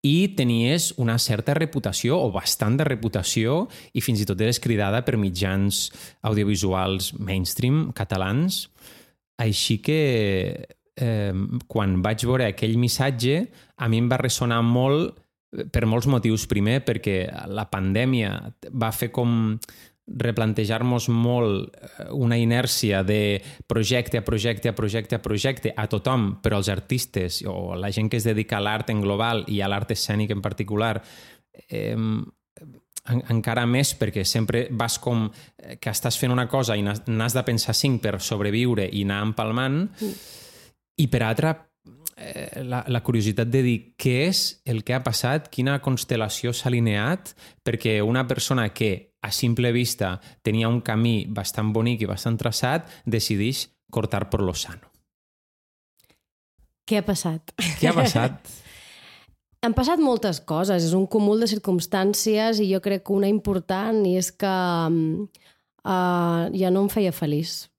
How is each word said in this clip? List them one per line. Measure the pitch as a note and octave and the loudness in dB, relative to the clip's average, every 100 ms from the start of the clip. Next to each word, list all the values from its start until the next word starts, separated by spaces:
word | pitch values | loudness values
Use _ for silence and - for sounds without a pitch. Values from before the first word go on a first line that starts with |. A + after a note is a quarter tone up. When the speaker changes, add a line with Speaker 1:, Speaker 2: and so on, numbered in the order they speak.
Speaker 1:
i | C#3+ D#3+ G3 G3 | 4 4 4 2
tenies | B2+ A#2 A#2 E3 E3+ - | 2 4 4 2 0 0
una | A#2 A#2 | 0 2
certa | - G#2+ - | 0 0 0
reputació, | C#3+ D#3+ C3+ G#2 F#2 A#2 D3 | 0 0 -2 -2 -2 0 2
o | B2 | 0
bastant | F#2+ - - G#2+ C3 | -2 -2 0 2 2
de | |
reputació, | D3+ A#2+ A2 G2+ F#2 - A2 D#3 - - - | 2 0 -2 -2 0 0 2 0 -2 -8 -8
i | - | -4
fins | - A2 | 0 0
i | |
tot | G#2 F#2+ | 0 0
eres | A2 A#2+ | 0 0
cridada | - A2 G2+ A2 | 0 2 2 0
per | B2 A#2+ | 0 0
mitjans | G2 F2 F#2+ F#2+ G2 - - - - - | 0 0 0 2 2 0 -4 -8 -20 -6
audiovisuals | A2+ G#2+ G#2 G2+ F#2+ F#2 F#2 F#2+ G2 - | -2 2 2 2 2 0 0 -2 -4 -6
mainstream | G2 F#2+ F2+ - B2 D3+ D#3+ | -4 -2 -2 0 2 2 0
catalans. | - G2 F#2+ F#2+ A2+ F3+ F#3+ - _ - - - _ _ - | -4 -4 -2 0 0 0 -2 -8 _ -20 -20 -20 _ _ -2
Així | A2+ G#2 - A2 | 0 0 0 0
que, | - D#3 D3 A#2+ G#2 F#2+ F#2 - - - _ | 2 2 2 2 2 2 -2 -6 -12 -20 _
eh, | - A#2+ A2 G2+ F#2+ G2+ B2 - | -4 -2 0 -2 -2 -2 -4 -4
quan | A2+ G2 F#2 | 0 2 2
vaig | F#2+ A2 | 2 0
veure | A#2 C3 A#2+ | 0 2 2
aquell | - A2 A2+ | 0 0 2
missatge, | A#2+ - C3+ B2+ B2 D3+ B3 - - _ | 2 2 0 0 0 0 -2 -10 -20 _
a | A#2 | 0
mi | A2+ | 2
em | A#2+ | 2
va | B2+ | 2
ressonar | B2+ - B2 A#2 | 0 0 0 2
molt, | A#2 A#2+ C3 C#3+ F3 - _ _ _ | 4 4 4 2 0 -6 _ _ _
eh, | - | -10
per | - - A2 | -4 0 2
molts | A2+ A#2 | 2 4
motius. | B2+ A2+ A2 - | 2 4 0 0
Primer, | G#2 G2+ C3 | 0 2 2
perquè | C3 G#2 - F#2+ F2+ E2+ - | 0 -2 0 0 -2 -8 -8
la | G2+ G2+ | -6 -4
pandèmia | G2 F#2+ G2 B2+ B2+ G#2 G2 - - - | -2 0 2 2 2 0 -4 -10 -16 -10
va | B2+ A2+ | -2 -2
fer | - A#2+ | -2 -4
com | - A#2+ A#2 A2 A2 - - - _ - | 0 2 2 2 -2 -8 -18 -20 _ -14
replantejar-nos | - A#2+ A2 A2 G#2+ G#2+ A2+ B2 B2 - | -4 -2 0 0 0 0 0 0 0 2
molt, | A#2 A#2+ A#2+ A#2 G2 - - | 2 4 2 2 0 -4 -12
eh, | - - F#2 | -20 -16 -8
una | C#3+ A#2+ A#2 | -2 2 2
inèrcia | A#2 A#2+ B2 - A2 G2 | 2 2 0 0 2 2
de | F#2+ G#2+ G#2 G2 - - - | 2 2 2 0 -4 -20 -4
projecte | A2+ G2+ B2 A#2+ A#2+ | 0 2 0 0 -4
a | |
projecte | G#2+ A2+ A2+ A2 A#2 | -2 0 0 -2 -2
a | |
projecte | G#2 G#2+ A2 G#2+ A2+ | -2 -2 -2 -4 -6
a | |
projecte | - G#2+ C3+ C3+ A2 - | -2 -2 -2 -2 -6 -4
a | G#2+ | -2
tothom, | G#2+ C3 C3 G2+ G2+ | -2 0 2 0 0
però | A2+ G#2 | 0 0
els | G2+ | 0
artistes | F#2+ - B2+ - - F2+ - - | -4 -2 -4 -2 -4 -4 -4 -6
o | F#2 F2+ | -6 -6
la | F2+ G2+ | -6 -4
gent | G2+ A2 | -2 0
que | A#2 | 0
es | |
dedica | A2 G#2+ A2 G#2 | 0 0 0 -2
a | |
l'art | G2+ A2 G#2+ | -2 -2 -2
en | G#2+ | 0
global | G2+ G2+ A#2 A#2 - | 0 0 0 -2 -2
i | G#2 | -2
a | G2 | 0
l'art | G2+ G#2+ | -2 -2
escènic | G#2+ - G#2 G#2 | -4 -2 0 0
en | G2+ | -2
particular, | G2+ G2 G2 G#2 A2+ G#2 - - - - _ - - | -4 -6 -4 0 0 -2 -8 -20 -20 -20 _ -20 -10
em, | A2+ G#2+ A2+ A2 A2 - _ _ - D3 - _ - - | -6 -4 -2 -2 -2 -6 _ _ -20 -20 -20 _ -18 -2
en-, | A#2+ - | -2 0
encara | A2+ A2+ A#2 A#2+ | -2 0 0 2
més, | B2 C#3 - | 2 2 0
perquè | G#2+ G2+ | -2 0
sempre | F#2+ A#2 A2 A#2 B2+ | 0 0 0 0 0
vas | A#2 A#2 - | -2 -2 -2
com, | - A#2+ G#2+ - - _ | 0 0 0 -6 -20 _
eh, | - - | -18 -8
que | - | -6
estàs | G#2+ B2 - | -2 -2 0
fent | C3 | 2
una | B2 A#2+ | 2 2
cosa | C3+ A#2 G#2 | 0 2 0
i | |
n'has, | G2+ G#2 - | 0 -2 -2
n'has | A2+ A2+ | 0 0
de | B2+ | 0
pensar | B2 A2+ - | 0 0 0
cinc | A#2 C#3 A#2+ | 0 2 0
per | A2 G2 | 0 -4
sobreviure | - G#2+ G#2 G#2+ B2 A2 F#2+ | -4 -2 0 2 2 0 -2
i | G2+ | -2
anar | G2+ G2+ | -2 0
empalmant. | G#2+ A2 A2 A#2 C3 C#3+ G3+ | -2 -2 -2 -2 0 -2 -2
Speaker 2:
Mm. | - G#3+ - - - - - - _ _ - | -4 -8 -8 -14 -20 -20 -20 -20 _ _ -2
Speaker 1:
I | C#3 | 0
per | B2+ | 2
altra, | A2 A2+ D#3+ D#3+ - _ - B2 D#3+ - | 0 0 0 -2 -8 _ -20 -14 -14 -14
eh, | - - - - | -14 -12 -12 -10
la, | B2+ B2 - | -6 -6 -2
la | B2 | -2
curiositat | - A#2 G#2+ G#2+ A#2 | 0 0 2 0 0
de | C3 | 2
dir | B2 A#2 - _ | 2 0 -4 _
què | C3+ B2+ E3 | 0 2 2
és | F#3+ - - | 0 -2 -6
el | - A2+ | -4 -4
que | - | -2
ha | B2+ | -2
passat, | B2+ A2+ B2 D3+ - | 0 0 0 -2 -4
quina | - B2+ C#3 | -2 0 0
constel·lació | - B2+ - A#2+ G#2+ - A#2+ | 0 -2 0 -2 -2 -2 -4
s'ha | A#2+ B2+ | -2 0
alineat, | A#2+ A#2 G#2 A2 F#3 - - - _ | 2 2 2 0 -2 -6 -20 -20 _
perquè | - G#2+ A2+ G#2+ | -4 -2 0 2
una | G#2 B2+ B2 | 2 0 0
persona | C3 - C3 G#2+ | -2 0 0 0
que | - A2 F2+ - _ | 0 0 0 -8 _
a | G#2 | -6
simple | - B2 A#2 A#2+ | 0 0 2 2
vista | A#2 A#2+ - G2 F2+ - - | 2 0 -2 -4 -4 -12 -6
tenia | - A2 A2+ | -2 0 2
un | A#2+ | 0
camí | A2+ A2 A#2 A2 F#2+ | 0 2 2 2 -2
bastant | G#2+ G2 - G#2+ | -6 -6 -2 0
bonic | G#2 A#2 A#2 | 2 0 0
i | G#2+ | -2
bastant | G2 - A2+ | -4 -2 -2
traçat, | A#2 A2 B2+ D#3+ - - | -2 -2 0 -2 -4 -10
decideix | - A2+ - G#2 G#2+ C3+ - _ _ | -2 -2 0 -2 -2 -2 -8 _ _
cortar | - G2+ G2+ F#2 | -4 -2 -2 -2
por | G2+ | 0
lo | F#2+ | 0
sano. | E2 - D#2+ - _ _ _ _ _ _ _ _ _ _ _ _ _ _ _ _ _ _ _ - | -2 -8 -12 -20 _ _ _ _ _ _ _ _ _ _ _ _ _ _ _ _ _ _ _ -2
Speaker 2:
Què | G#3+ | 0
ha | G3+ | 2
passat? | F#3+ F3 D#3+ - - F3 D3 | -2 -2 -4 -10 -6 -4 0
Speaker 1:
Què | D#3 | 2
ha | E3+ | 4
passat? | B2+ A2+ B2 - | 2 2 0 -2
Speaker 2:
<laughs> | - - - - - - - - - _ _ _ A#3 | -16 -20 -20 -20 -20 -20 -20 -20 -20 _ _ _ -2
Han | |
passat | A3+ B3+ E4+ | 2 2 4
moltes | D4 A#3+ G#3 D#3+ - | 4 2 0 -4 -4
coses, | D#3 F#3+ F3+ E3 | -2 2 2 2
és | |
un | F3+ F#3+ | 2 2
cúmul | A3+ G#3 A3 | 2 4 4
de | A#3 | 2
circumstàncies | G#3 G3 F3+ - G3 F#3+ G3+ A3 G#3+ A3 A3 | -2 0 -2 0 0 2 2 2 2 2 2
i | G3+ | 2
jo | F#3+ | 0
crec | G#3 G3 - | 0 -4 0
que | G3 | 2
una | G3 | 4
important | G#3 G3+ F#3+ E3+ F#3+ A3 A3 G3 | 2 0 -2 -2 -4 0 2 4
i | |
és | F#3 F3+ | 2 -2
que, | - G3+ | -2 0
mm, | F#3+ F3+ E3+ E3 E3 D#3+ E3 G#3 _ _ _ _ _ | 0 2 2 2 2 2 -2 -6 _ _ _ _ _
eh, | - F#3 F3+ F3+ E3+ E3+ E3+ F#3+ | -4 0 2 2 2 0 0 0
ja | F#3 | 2
no | F#3 | 2
em | G3 | 2
feia | A3 F#3+ | 2 0
feliç. | - D3+ D3 E3 - - | 0 0 0 -2 -8 -12